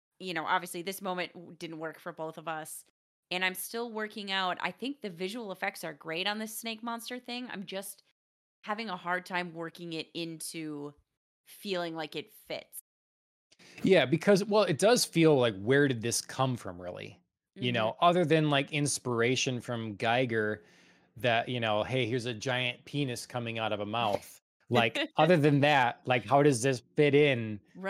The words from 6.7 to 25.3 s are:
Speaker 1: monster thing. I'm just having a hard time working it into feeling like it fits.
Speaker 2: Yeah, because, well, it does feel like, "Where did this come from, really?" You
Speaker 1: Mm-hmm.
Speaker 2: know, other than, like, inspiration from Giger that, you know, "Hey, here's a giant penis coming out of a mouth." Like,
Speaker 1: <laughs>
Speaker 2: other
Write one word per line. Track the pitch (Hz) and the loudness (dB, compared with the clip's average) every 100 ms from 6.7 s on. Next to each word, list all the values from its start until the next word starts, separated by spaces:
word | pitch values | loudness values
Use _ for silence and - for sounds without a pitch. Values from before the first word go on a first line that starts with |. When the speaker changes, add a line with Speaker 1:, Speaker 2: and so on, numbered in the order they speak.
| 220 | -10
Speaker 1:
monster | 233 233 - 247 | -8 -10 -10 -12
thing. | 247 240 247 | -10 -10 -10
I'm | 196 175 | -12 -10
just | 190 202 - _ _ _ _ _ _ | -10 -10 -16 _ _ _ _ _ _
having | - 214 220 | -8 -6 -6
a | 180 | -6
hard | 175 180 180 | -4 -4 -2
time | 180 180 | -6 -6
working | 165 165 170 170 | -8 -12 -10 -10
it | 160 - | -8 -8
into | 165 165 160 - 165 156 147 147 - _ _ _ _ _ | -8 -8 -8 -10 -10 -8 -8 -12 -16 _ _ _ _ _
feeling | - 202 180 170 160 | -14 -6 -4 -4 -6
like | 156 156 | -8 -8
it | - | -12
fits. | - - 147 - - - _ _ _ _ _ _ _ - - | -16 -12 -12 -12 -20 -20 _ _ _ _ _ _ _ -20 -2
Speaker 2:
Yeah, | 180 180 127 | 4 6 6
because, | 160 202 196 | 2 4 4
well, | 214 214 | 4 2
it | 185 143 | 2 4
does | 202 247 | 4 4
feel | - 170 160 139 | 2 4 6 6
like, | 120 98 | 4 0
"Where | 104 139 143 | 2 4 4
did | 117 | 2
this | 113 - | -2 -4
come | - - 131 117 | -4 -2 -2 -2
from, | 98 87 | -8 -12
really?" | 87 98 107 107 _ _ _ 190 | -10 -10 -12 -16 _ _ _ -6
You | 123 | -2
Speaker 1:
Mm-hmm. | |
Speaker 2:
know, | 120 110 - | 0 0 4
other | 175 175 | 4 6
than, | 151 160 151 | 4 4 4
like, | 139 143 | 2 2
inspiration | 151 143 - 123 117 120 127 135 123 | 0 0 -2 -2 2 2 2 0 -4
from | - 117 113 98 | -6 -6 -6 -4
Giger | 113 123 135 113 107 107 - _ _ _ _ 110 | 0 2 2 0 0 -2 -10 _ _ _ _ -2
that, | 120 113 131 | 2 2 0
you | 123 | -2
know, | 113 104 | 0 0
"Hey, | 104 127 110 | 0 -2 0
here's | 123 120 | -2 -4
a | |
giant | 107 131 127 123 123 | -6 -4 -2 -4 -6
penis | - 143 135 120 - | -8 -4 -4 -6 -8
coming | 123 117 113 | -8 -6 -4
out | 110 | -2
of | 104 | -2
a | 104 | -4
mouth." | 113 110 95 - - _ _ - | -2 0 -2 -6 -20 _ _ -2
Like, | 120 117 285 - | 2 2 0 -2
Speaker 1:
<laughs> | - | 4
Speaker 2:
other | 160 | 6